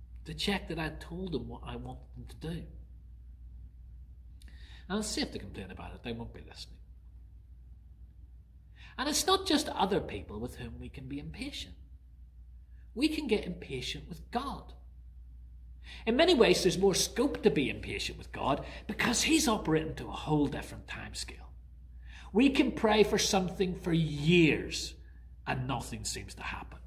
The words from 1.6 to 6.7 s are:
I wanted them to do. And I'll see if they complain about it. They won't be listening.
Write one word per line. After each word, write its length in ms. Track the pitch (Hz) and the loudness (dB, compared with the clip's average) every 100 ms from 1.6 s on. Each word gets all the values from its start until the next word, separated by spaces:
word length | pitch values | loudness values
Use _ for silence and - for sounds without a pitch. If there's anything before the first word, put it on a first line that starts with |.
I 140 | 123 120 | -10 -10
wanted 360 | 123 127 - 123 | -10 -12 -14 -16
them 100 | 117 | -16
to 100 | - | -12
do. 300 | 156 175 - - - - - - - - - - - - - - - - - - - - - - - | -8 -8 -10 -16 -18 -18 -20 -20 -18 -18 -18 -16 -18 -18 -18 -18 -18 -18 -18 -18 -18 -18 -18 -16 -6
And 80 | 202 | -4
I'll 80 | |
see 160 | 214 - | -2 -2
if 100 | - | -4
they 80 | - | -6
complain 320 | 98 107 92 | -12 -12 -12
about 240 | 92 92 | -12 -12
it. 80 | 92 | -10
They 100 | 120 | -8
won't 220 | 117 113 | -8 -8
be 60 | - | -12
listening. 400 | - - - | -16 -16 -16